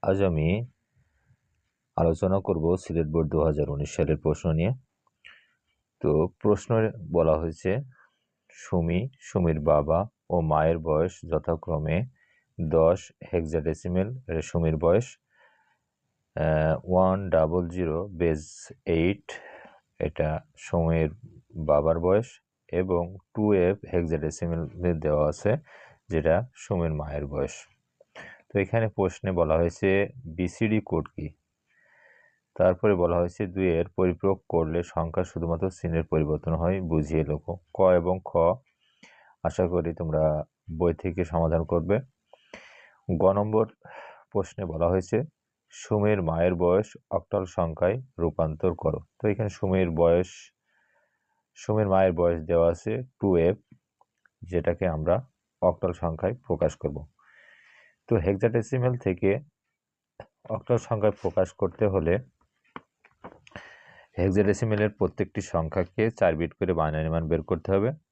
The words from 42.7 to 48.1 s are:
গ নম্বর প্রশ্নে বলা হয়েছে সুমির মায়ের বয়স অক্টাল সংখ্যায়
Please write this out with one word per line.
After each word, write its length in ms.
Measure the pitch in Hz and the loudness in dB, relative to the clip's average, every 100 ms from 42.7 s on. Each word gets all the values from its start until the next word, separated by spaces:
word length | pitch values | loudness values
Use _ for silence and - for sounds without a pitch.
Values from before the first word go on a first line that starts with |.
| - - _ - 87 | -20 -20 _ -6 2
গ 20 | 92 98 | 4 2
নম্বর 260 | 104 110 110 - - - - - _ | 2 0 0 -4 -20 -20 -20 -20 _
প্রশ্নে 320 | 107 92 - 92 | -6 -6 -6 -8
বলা 160 | 80 85 | -2 2
হয়েছে 260 | 95 92 110 156 _ _ _ _ | 2 0 -4 -4 _ _ _ _
সুমির 460 | - - 107 104 104 85 | -20 -4 0 2 2 0
মায়ের 240 | 82 87 87 | 2 2 2
বয়স 240 | 87 90 107 - _ - | 4 4 0 -10 _ -6
অক্টাল 260 | - 101 92 - | -2 -4 -4 -2
সংখ্যায় 420 | 85 80 90 117 131 | -4 0 0 0 -6